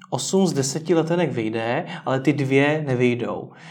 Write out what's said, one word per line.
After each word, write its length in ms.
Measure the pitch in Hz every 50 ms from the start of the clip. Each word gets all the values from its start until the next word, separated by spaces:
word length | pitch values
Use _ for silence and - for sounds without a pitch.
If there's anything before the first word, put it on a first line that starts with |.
| - -
osm 380 | - 127 - - 190 190 190
z 60 | 165 135
deseti 420 | 139 131 - - 160 156 - 175
letenek 360 | 160 156 160 170 180 170 139
vyjde, 540 | 120 120 110 110 110 113 113 117 127 156 - - - - -
ale 140 | 127 131 131
ty 140 | 135 156 139
dvě 500 | 131 135 131 135 139 139 147 151 160 156
nevyjdou. 640 | 135 127 120 127 123 120 117 110 101 - - - - - - - -